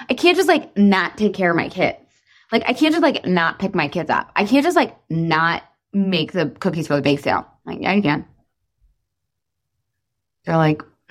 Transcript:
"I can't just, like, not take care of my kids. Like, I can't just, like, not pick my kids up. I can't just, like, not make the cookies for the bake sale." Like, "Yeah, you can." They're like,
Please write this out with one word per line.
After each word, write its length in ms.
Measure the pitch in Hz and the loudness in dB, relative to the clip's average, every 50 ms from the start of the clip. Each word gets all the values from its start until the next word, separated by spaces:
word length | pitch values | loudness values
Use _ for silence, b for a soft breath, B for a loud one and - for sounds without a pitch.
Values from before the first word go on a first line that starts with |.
| 247 B | -6 B
"I 40 | 269 | -2
can't 240 | - - 349 359 | 0 2 2 2
just, 100 | 359 339 | 4 4
like, 300 | 330 339 - - - - | 2 2 0 0 -2 0
not 400 | 202 202 202 190 190 175 - - | 4 4 6 4 4 0 -2 -2
take 160 | - 214 196 190 | 0 0 0 0
care 160 | 196 185 175 | 2 0 2
of 80 | 170 | 2
my 100 | 160 - | 0 -2
kids. 300 | - - 185 - - - - _ _ b b b b b b b b | -4 -4 -2 -2 -2 -2 -6 _ _ b b b b b b b b
Like, 120 | 226 226 - | -2 -2 0
I 80 | - 254 | -2 -2
can't 200 | - 302 320 311 | 2 2 2 2
just, 100 | 339 339 | 2 2
like, 220 | 285 - - - | 2 0 0 -2
not 340 | 175 185 175 165 156 - - | 0 0 0 0 0 -2 -4
pick 160 | 190 185 - | -6 -4 -2
my 120 | 175 147 | -2 -2
kids 220 | 143 - 180 - - | -2 -4 -6 -4 -2
up. 220 | 113 76 - - - | -2 -2 -2 -2 -2
I 100 | - 208 | -2 0
can't 180 | 208 254 285 277 | 2 2 2 2
just, 120 | 359 311 | 2 2
like, 200 | 339 254 - - _ _ - | 2 0 0 -4 _ _ -6
not 540 | 156 165 165 165 156 160 165 165 - - - _ _ _ _ _ - | -4 -4 -2 0 0 0 0 0 -2 -4 -8 _ _ _ _ _ -2
make 380 | 202 190 190 185 160 - - | -2 0 0 0 -2 -2 -2
the 180 | - 180 156 127 - - | -4 -4 -4 -4 -4 -4
cookies 280 | - 185 156 165 151 | -4 -4 -4 -4 -4
for 80 | - 147 | -2 -2
the 60 | 143 | 0
bake 180 | 139 147 143 139 | 2 0 0 0
sale." 260 | - 120 92 - - - _ _ - | 0 -2 -2 -2 -4 -8 _ _ -16
Like, 160 | - 131 - | -14 -10 -6
"Yeah, 120 | - 165 190 | -2 0 0
you 80 | 208 | 2
can." 240 | 196 147 147 - - - _ _ _ _ _ _ _ _ _ _ _ _ _ _ _ _ _ _ _ _ _ _ _ _ _ _ _ _ _ _ _ _ _ _ _ _ _ _ _ _ _ _ - | 2 0 -2 -2 -6 -12 _ _ _ _ _ _ _ _ _ _ _ _ _ _ _ _ _ _ _ _ _ _ _ _ _ _ _ _ _ _ _ _ _ _ _ _ _ _ _ _ _ _ -6
They're 120 | 170 165 | -2 0
like, 240 | 160 160 156 156 - - _ _ _ _ - | 2 2 2 0 -2 -6 _ _ _ _ -6